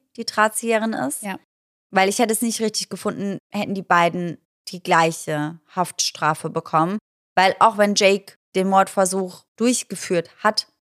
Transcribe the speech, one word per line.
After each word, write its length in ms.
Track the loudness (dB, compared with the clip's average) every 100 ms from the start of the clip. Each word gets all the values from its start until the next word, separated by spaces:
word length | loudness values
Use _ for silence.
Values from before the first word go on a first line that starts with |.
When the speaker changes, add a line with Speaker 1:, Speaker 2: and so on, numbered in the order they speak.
| _ -14
Speaker 1:
die 100 | -6
Drahtzieherin 680 | 0 0 0 -2 -2 -2
ist. 300 | -4 -4 -6
Speaker 2:
Ja. 160 | -10 -12 _ _ _ _ _
Speaker 1:
Weil 180 | 2 2
ich 80 | 2
hätte 140 | 0
es 100 | 0
nicht 180 | -4 -2
richtig 300 | -4 -4 -8
gefunden, 480 | -8 -6 -6 -6 -8 -10
hätten 240 | -8 -6
die 80 | -6
beiden 560 | 0 2 4 0 -6 -8 _ _ -16
die 140 | -10
gleiche 760 | 0 2 2 0 -6 -4 -4 -8 _
Haftstrafe 760 | -6 -4 -2 -4 -2 -2 -2 -4
bekommen. 480 | -8 -2 0 0 -2 -10 _ _
Weil 220 | 2 2 4
auch 180 | 4 4
wenn 160 | 2
Jake 400 | 4 4 4 -2 -20 _
den 140 | -2 2
Mordversuch 760 | 2 2 2 0 -2 -6 -10 _ -2
durchgeführt 760 | 0 0 -4 -10 -4 -4 -4 _
hat, 240 | -2 -2 -4 _ _